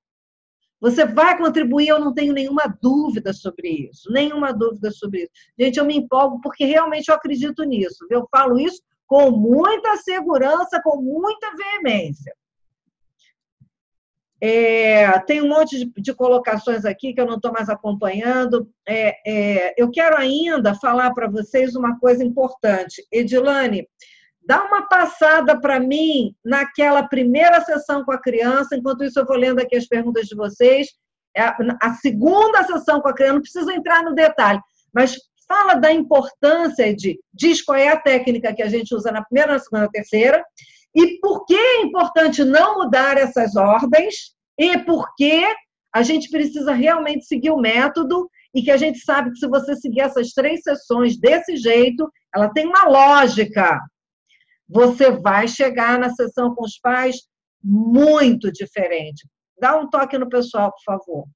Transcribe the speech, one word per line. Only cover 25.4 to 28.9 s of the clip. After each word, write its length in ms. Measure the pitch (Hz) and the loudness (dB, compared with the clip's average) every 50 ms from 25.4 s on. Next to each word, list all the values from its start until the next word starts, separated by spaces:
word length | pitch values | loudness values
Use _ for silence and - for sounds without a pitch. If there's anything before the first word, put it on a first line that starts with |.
| 262 294 294 240 | 4 2 2 2
pra 180 | 262 285 269 254 | 0 -2 0 0
mim 560 | 254 262 285 311 320 320 302 262 220 196 - _ - | 0 -2 0 0 0 0 0 0 -2 -4 -6 _ -6
naquela 600 | 226 269 277 277 277 - - 294 294 285 285 277 | -2 -2 -2 -2 -4 -2 0 2 2 2 2 0
primeira 580 | - 269 262 247 240 247 302 339 349 349 339 | 0 -2 0 0 2 2 4 6 6 4 4
sessão 420 | 339 339 302 294 - - 285 285 254 | 2 0 -4 -4 -4 -4 -6 -6 -4
com 80 | 262 | -6
a 80 | 262 254 | -6 -4
criança. 560 | - 254 233 226 233 240 262 277 277 277 285 | -4 -4 -2 0 0 0 0 0 -2 -2 -4
Enquanto 280 | 254 240 269 | -6 -4 -4